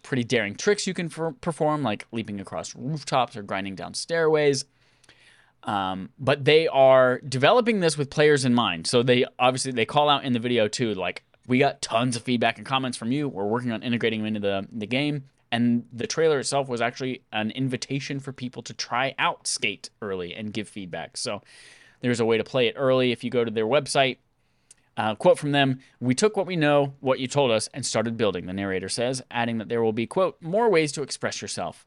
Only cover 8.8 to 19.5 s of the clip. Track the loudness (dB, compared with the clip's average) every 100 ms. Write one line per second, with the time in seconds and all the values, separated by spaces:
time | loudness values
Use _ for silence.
8.8 | 0 2 4 4 2 2 2 2 -4 -2
9.8 | 0 2 4 2 0 -2 0 2 2 0
10.8 | -2 -2 -4 -8 _ _ -2 2 2 0
11.8 | -2 0 0 -2 -2 2 2 0 -4 -4
12.8 | -4 -6 -4 -2 -4 -4 -2 -2 -2 -4
13.8 | -2 0 0 -2 -4 -2 -2 -2 -6 -10
14.8 | -4 -2 -2 -4 -8 _ -6 0 2 2
15.8 | -2 -8 -6 2 2 2 0 -2 -2 -2
16.8 | -2 -2 -6 -8 _ -4 -4 -2 -4 -4
17.8 | -4 -6 -6 -10 -10 -12 -12 -12 -14 -12
18.8 | -6 -2 -2 -2 -4 -2 -6